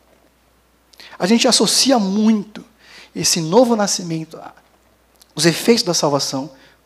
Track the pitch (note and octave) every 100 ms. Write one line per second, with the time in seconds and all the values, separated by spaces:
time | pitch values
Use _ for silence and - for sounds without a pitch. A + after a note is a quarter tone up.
0 | _ _ _ _ _ _ _ _ _ _
1 | - - F3+ A#3 B3 - G#3+ - B3+ B3+
2 | G3 G3+ A3 A3 - - - _ _ -
3 | - - D#3+ F3+ D#3+ G3+ B3 A3+ G3+ -
4 | F3 D#3+ D#3 - - - _ _ _ _
5 | _ _ _ - D#3+ D#3 - A#3 F3 E3+
6 | D#3 C#3 - C3+ C#3 - _ _